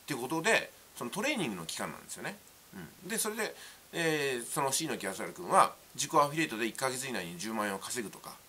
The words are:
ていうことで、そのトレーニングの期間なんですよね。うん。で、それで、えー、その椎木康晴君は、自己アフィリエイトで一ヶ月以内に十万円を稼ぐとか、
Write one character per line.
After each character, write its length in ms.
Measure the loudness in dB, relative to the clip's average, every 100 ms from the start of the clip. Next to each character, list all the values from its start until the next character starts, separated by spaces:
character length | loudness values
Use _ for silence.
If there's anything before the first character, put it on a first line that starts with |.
| -6
て 80 |
い 40 | -4
う 40 |
こ 60 | -2
と 140 | 0
で、 300 | 4 4 2 -12 -18 -10
そ 60 | -6
の 60 |
ト 100 | -2
レ 140 | 0 0
ー 20 |
ニ 100 | 0
ン 40 |
グ 40 | -2
の 100 | -6
期 120 | -4
間 120 | -4
な 80 | -6
ん 60 |
で 60 | -12
す 80 | -8
よ 60 |
ね。 120 | -8 -10 -16 -20 -18 -14 -14 -12
う 20 | -6
ん。 20 |
で、 100 | -2
そ 120 | -2
れ 80 | 0
で、 180 | -4 -6 -16 -18 -8
え 480 | 0 2 2 2 0
ー、 40 | -2
そ 160 | 0
の 120 | 2
椎 160 | 2 0
木 160 | -2 -2
康 120 | -4
晴 140 | -6
君 160 | -6 4
は、 260 | 6 6 4 -12 -4
自 140 | 4
己 20 |
ア 140 | 6 6
フ 60 |
ィ 20 | 4
リ 60 |
エ 40 | 0
イ 20 |
ト 80 | 2
で 100 | 0
一 100 | 2
ヶ 120 | 0
月 180 | 0 -2
以 60 |
内 120 | -2 -4
に 120 | -6
十 160 | -4
万 140 | 0 0
円 80 | 0
を 40 |
稼 240 | -4 -4
ぐ 80 | -6
と 80 | -8
か、 140 | -14 -16